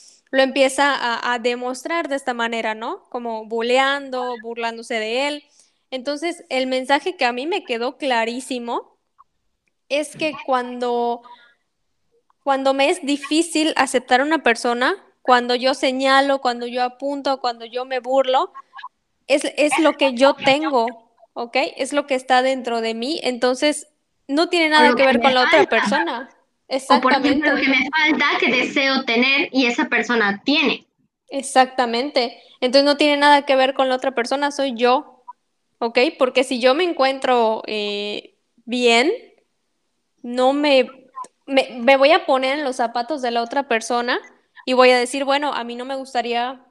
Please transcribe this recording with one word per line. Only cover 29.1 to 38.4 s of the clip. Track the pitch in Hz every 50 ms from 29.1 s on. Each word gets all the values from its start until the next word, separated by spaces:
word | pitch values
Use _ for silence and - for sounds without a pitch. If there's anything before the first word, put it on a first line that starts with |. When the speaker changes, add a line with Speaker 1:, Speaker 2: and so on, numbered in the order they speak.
| 233 226 247 262 269 277 339 359 -
Speaker 2:
y | 262 269
esa | 240 240 - 302
persona | 240 - 233 220 214 240 233 214 202 196 202 -
tiene. | - 277 320 311 240 160 - - _ _ _ _ _ _ _ _ _
Speaker 1:
Exactamente. | - 277 262 - - 262 262 254 262 - 254 233 226 233 262 294 294 277 240 247 - - - - _ -
Entonces | - 254 233 277 277
no | 285 285
tiene | 285 302 294 294
nada | 285 285 294 294 285 285
que | 285 269
ver | 269 262 262 269
con | - 269 262
la | 254
otra | 254 - 269 262
persona, | 240 233 240 269 277 285 285
soy | 285 - 277 277 240
yo, | 220 240 240 254 277 302 - - _ _ - - _ _ _ _ _ _ _ _ -
¿ok? | 262 233 233 254 247 311 - -
Porque | 277 254 247 254 262
si | 262 277 240
yo | 226 254 262
me | 302 370
encuentro, | 349 330 - 262 269 269 269 262 - 254 240 233 220 220 220 -
eh, | - 214 214 208 208 208 202 202 208 208 - - - _ _